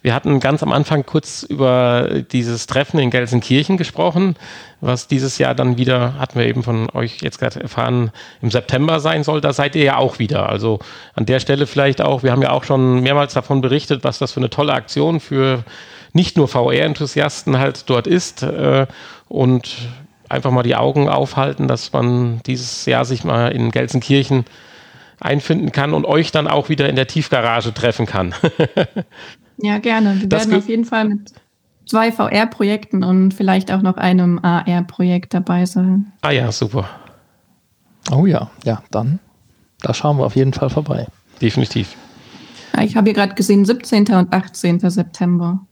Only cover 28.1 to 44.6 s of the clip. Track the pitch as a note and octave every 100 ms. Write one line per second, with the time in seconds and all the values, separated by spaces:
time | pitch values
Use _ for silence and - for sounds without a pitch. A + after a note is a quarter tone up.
28.1 | G2 F2+ - E3+ - D#3+ - D#3 G#3+ -
29.1 | - - - _ - G#3 G#3 A#3 A3+ G#3
30.1 | F#3+ G3 G#3+ A3 G3 G#3 A3+ A#3 A3+ G#3+
31.1 | G3+ - _ _ _ _ _ - A3 A3+
32.1 | A3+ - G3+ A3+ - G3+ G#3+ - F#3+ F3+
33.1 | F#3 F#3+ F#3+ F#3+ F#3+ F#3+ F#3+ F#3+ F#3 F#3
34.1 | F#3 F3+ E3+ F3 E3+ - F3 F3 - F3+
35.1 | F3+ - F3+ F3+ F3+ F3+ F3+ F#3 F#3+ G3+
36.1 | _ C#3+ C3+ A#2+ G#2+ A2 A#2+ F#2+ - -
37.1 | - _ _ _ _ _ _ _ _ -
38.1 | C3 F#3+ D3+ A2 - - A2 - A2 A#2
39.1 | F3 _ _ _ _ _ _ - A#2 D3+
40.1 | C#3+ C3 B2+ C3+ - C3+ D3+ D3 B2+ A2+
41.1 | _ _ - A#2 C3 B2 - - - -
42.1 | - - - - - - - G#3+ A3+ G#3
43.1 | G3+ G3+ - F#3+ G3+ G3+ B3 - G#3+ G#3
44.1 | F#3+ F3 F#3+ - -